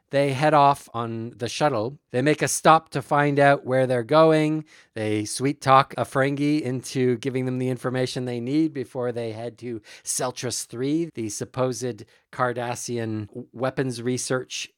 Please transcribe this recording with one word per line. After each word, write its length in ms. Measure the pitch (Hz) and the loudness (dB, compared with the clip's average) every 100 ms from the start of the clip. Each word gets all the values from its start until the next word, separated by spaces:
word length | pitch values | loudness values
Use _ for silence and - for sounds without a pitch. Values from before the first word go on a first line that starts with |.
| - | -4
they 220 | 139 143 | -2 0
head 220 | 131 156 | 2 4
off 340 | 151 139 139 - | 6 6 4 -4
on 400 | 117 117 113 117 - | -8 -6 -6 -10 -6
the 140 | 117 | -6
shuttle. 480 | - 151 120 110 143 _ | 0 0 0 -4 -6 _
They 100 | 123 | 0
make 180 | 139 151 | 2 2
a 80 | 143 | 0
stop 400 | - 170 160 - | 2 6 6 4
to 120 | 143 | -8
find 360 | - 143 143 143 | 0 2 2 4
out 280 | 143 139 - | 4 4 2
where 200 | 131 127 | 0 2
they're 160 | 127 | 0
going. 600 | 113 151 160 156 151 156 151 - _ | 2 4 6 6 2 -2 -6 -18 _
They 320 | 110 107 107 104 | -6 -2 -2 -2
sweet 340 | - 131 147 | -2 -2 -2
talk 320 | 135 135 135 - | 6 6 6 -2
a 80 | 120 | -2
Ferengi 560 | 139 135 143 147 151 | 0 0 0 0 0
into 560 | 123 127 - 135 127 117 | -2 -6 -4 0 0 0
giving 260 | 135 127 | -2 -4
them 140 | 127 127 | -4 -2
the 100 | 127 | -4
information 560 | 127 131 127 127 131 | -4 -4 -2 -2 -4
they 160 | 123 120 | -6 -6
need 320 | 120 151 160 | -2 0 0
before 400 | 139 117 131 123 | -2 -10 -6 -6
they 200 | 117 117 | -4 -8
head 260 | 110 120 110 | -8 -10 -12
to 240 | 113 113 - - | -12 -12 -14 -18
Celtris 600 | - - 131 - 123 - - | -8 -4 -4 -4 -6 -6 -8
three, 440 | 117 135 156 165 | -6 -2 -2 -4
the 140 | - 110 | -6 -8
supposed 760 | - 120 - 131 110 123 107 110 _ _ | -6 -8 -4 -4 -2 -8 -8 -16 _ _
Cardassian 960 | - 123 120 120 120 - 120 113 107 104 | -2 -2 -2 -6 -6 -6 -4 -4 -4 -8
w-, 180 | - 120 | -12 -14
weapons 480 | 117 131 131 131 117 | -4 -4 -2 -4 -4
research 720 | 120 123 - 131 - - - | -4 -4 -2 -4 -4 -10 -12